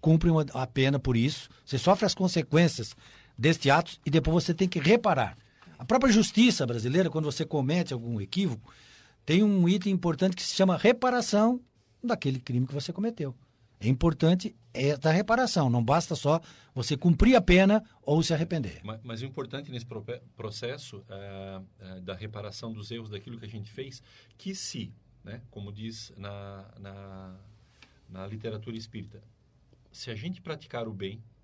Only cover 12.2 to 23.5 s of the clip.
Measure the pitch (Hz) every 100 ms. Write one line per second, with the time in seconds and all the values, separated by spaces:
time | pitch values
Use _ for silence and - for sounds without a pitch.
12.2 | 143 131 - 123 131 143 135 170 220 233
13.2 | 143 123 _ _ _ _ 110 131 170 147
14.2 | 160 180 214 - _ - 139 143 156 165
15.2 | - 233 262 - 135 120 113 151 165 156
16.2 | 143 165 - - _ - 120 143 175 160
17.2 | 214 254 185 180 190 214 214 _ - 151
18.2 | 160 160 160 165 113 76 98 113 120 113
19.2 | 135 139 127 135 151 127 120 110 107 123
20.2 | - _ 107 104 123 147 - 101 95 98
21.2 | 98 98 98 95 95 _ 95 92 92 95
22.2 | 107 110 101 95 113 110 104 117 110 101
23.2 | 110 117 110